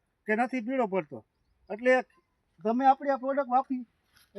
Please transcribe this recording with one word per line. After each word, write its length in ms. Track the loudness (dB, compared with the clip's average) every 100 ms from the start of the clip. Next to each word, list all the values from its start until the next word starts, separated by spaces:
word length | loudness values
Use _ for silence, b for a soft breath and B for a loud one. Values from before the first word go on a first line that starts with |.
| _ _ -4
કે 100 | -2
નથી 240 | 0 -4
પીળો 260 | -4 -2 -2
પડતો. 380 | -2 -4 -10 -18 _ _ _ -14
એટલે 300 | -4 2 2 0 _ _ _ _ _
તમે 200 | -2 2
આપણી 260 | 4 4 2
આ 60 | -2
પ્રોડક્ટ 320 | -2 -2 0
વાપરી 340 | 0 0 -6 -8 _ _ b b